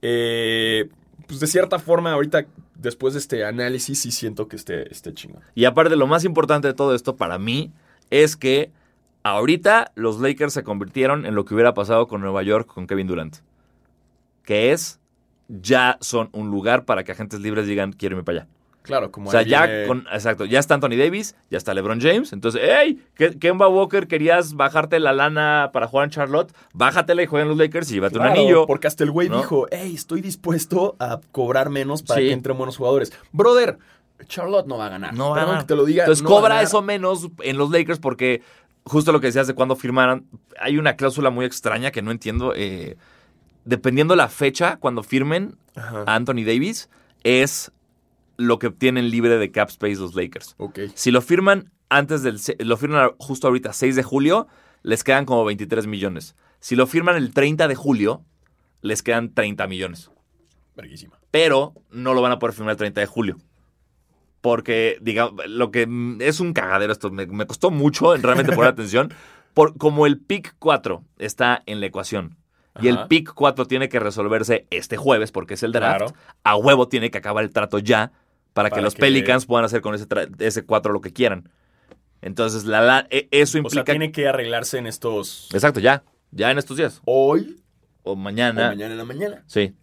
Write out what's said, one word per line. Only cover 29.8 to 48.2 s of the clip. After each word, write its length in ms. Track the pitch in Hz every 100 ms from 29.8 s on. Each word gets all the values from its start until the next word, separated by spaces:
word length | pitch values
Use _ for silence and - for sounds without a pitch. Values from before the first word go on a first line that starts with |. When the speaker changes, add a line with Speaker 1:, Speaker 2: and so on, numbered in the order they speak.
| 185
Speaker 1:
estoy 260 | 165 - 165
dispuesto 760 | 190 185 175 165 - 190 190 -
a 220 | 123 117 _
cobrar 400 | - 123 131 135
menos 320 | 143 135 147
para 180 | - 143
Speaker 2:
Sí. 60 | 131
Speaker 1:
que 60 |
entren 260 | 131 127 131
buenos 180 | 127 127
jugadores". 360 | 123 135 120 - _
Brother, 480 | 151 226 247 240 - _ _ _ _ -
Charlotte 400 | - 175 202 156
no 120 | 120
va 80 | 107
a 40 |
ganar. 240 | 92 95
Speaker 2:
No 160 | 117 139
va 0 |
a 40 |
Speaker 1:
Perdón 140 | 151 156
Speaker 2:
ganar. 140 | 170
Speaker 1:
que 40 | 143
te 80 | 147
lo 80 |
diga, 180 | 143 165
Speaker 2:
Entonces, 220 | 170 151
Speaker 1:
no 60 | 156
va 60 | 202
a 40 |
Speaker 2:
cobra 80 | 220 220
Speaker 1:
ganar. 80 |
Speaker 2:
eso 180 | 208 208
menos 460 | 196 202 185 185 170 170
en 120 | 131 135
los 120 | 143
Lakers 300 | 165 156 151
porque 420 | 139 123 127 120 - _ _ _
justo 280 | - 151 151
lo 80 | 151
que 80 | 131
decías 180 | 123 131
de 80 |
cuando 220 | 127 131 127
firmaran, 480 | 131 127 127 127 - - _ -
hay 180 | 101 147
una 200 | 151 -
cláusula 340 | 135 131 139
muy 160 | 120 127
extraña 460 | - 113 110 131
que 100 | 120
no 80 | 107
entiendo. 420 | 113 110 113 123 -
Eh, 400 | 101 92 78 - _ _ _ _ _ _
dependiendo 520 | - 120 131 127 156 180
la 120 | 123
fecha 500 | - 143 127 175 -
cuando 240 | 139 120
firmen 500 | 104 131 139 165 196 - _ -
Speaker 1:
Ajá. 260 | 113 113
Speaker 2:
a 120 | 104 113
Anthony 260 | 120 123
Davis, 440 | 110 117 170 226 - _ _ _
es 480 | - 127 135 - - _ _ _ _ _